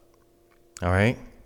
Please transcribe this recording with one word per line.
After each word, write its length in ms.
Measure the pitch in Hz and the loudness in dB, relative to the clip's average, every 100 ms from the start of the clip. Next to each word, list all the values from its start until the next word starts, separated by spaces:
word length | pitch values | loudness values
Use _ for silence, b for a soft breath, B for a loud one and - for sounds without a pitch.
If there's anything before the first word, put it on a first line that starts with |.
| _ _ _ _ _ _ _ - | _ _ _ _ _ _ _ -6
All 80 | 87 | 0
right? 260 | 92 107 127 - - | 2 2 0 -10 -20